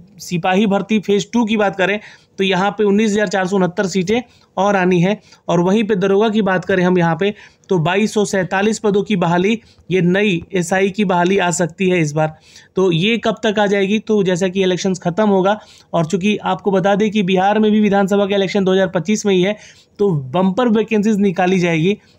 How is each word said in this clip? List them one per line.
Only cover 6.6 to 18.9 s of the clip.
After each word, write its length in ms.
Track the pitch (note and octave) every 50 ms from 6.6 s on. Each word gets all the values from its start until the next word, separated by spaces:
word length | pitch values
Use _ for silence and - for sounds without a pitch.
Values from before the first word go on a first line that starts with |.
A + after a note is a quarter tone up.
| F3
करें 200 | - G3 F#3 F3
हम 140 | F3+ F3+ F3+
यहाँ 180 | E3+ E3+ E3 D#3
पे 140 | G3 G3+ G#3 - - - _ _ _ -
तो 100 | G3 F3
बाईस 360 | D3+ E3+ F#3 G3+ A3 G#3 -
सौ 100 | A3 G#3
सैंतालीस 540 | G3 - F#3+ F#3 F3+ G3 F#3+ G3+ A3 A3 -
पदों 240 | - G#3+ F#3+ G#3
की 140 | G3 - G#3+
बहाली, 440 | F3+ F3+ E3 E3+ F3 F#3 G3+ A#3 G#3+ - - - - _ -
ये 100 | E3+ F#3
नई 420 | E3+ F3 F3+ F#3+ G#3 G#3+ F3+ E3 - - -
एसआई 360 | F#3 E3+ - F#3+ F#3 G3 G3+
की 140 | F#3+ - G#3+
बहाली 340 | F3+ F#3+ F3 F3 F3 G3+ G3
आ 120 | F3+ F3
सकती 380 | E3+ - F3+ E3 E3+ - F#3+ F#3
है 120 | F3+ F3+
इस 120 | D#3+ D3+
बार। 260 | C#3+ D#3 D#3 D#3 D#3 - _ - - - - _ _
तो 160 | F#3+ F#3 F#3+
ये 260 | E3+ D#3+ F3 A3 A#3 A3+
कब 180 | - A#3 G#3+ - -
तक 120 | A3 G3 G#3+
आ 80 | G#3
जाएगी, 320 | G3 G3+ G3+ G3 F#3+ G#3+ A3
तो 240 | - - G#3+ G#3
जैसा 260 | G3 F#3 F#3 E3 F#3+ F#3+
कि 140 | F3+ G3
इलेक्शंस 360 | F#3+ F#3 F#3 F3 - G3 F#3+ F3+
ख़त्म 300 | - F3+ E3+ G#3 G#3+ G#3+
होगा 320 | G3 F#3+ F3+ G3 G#3+ G#3+ - - - - - _
और 140 | - E3 E3+
चूँकि 300 | D#3 G3+ F#3 F3 G#3+ G#3
आपको 340 | - - F#3 F#3+ F#3 - G3+
बता 240 | F#3+ F#3+ F3 G3 G3+
दें 160 | F#3+ G#3+ G#3+
कि 120 | F#3+ A3
बिहार 360 | G3 F3 F#3+ F3+ F#3 G3+ G#3+ G#3+
में 140 | G#3+ G#3+
भी 80 | G#3 G#3+
विधानसभा 460 | G#3+ G#3 G3 G3 G3+ F3+ G3+ G3+ G3+
का 100 | F#3+ G3+
इलेक्शन 280 | G3 G3 F3+ - G#3 G3
दो 80 | F#3
हज़ार 160 | F#3+ F#3+ F#3+
पच्चीस 380 | F#3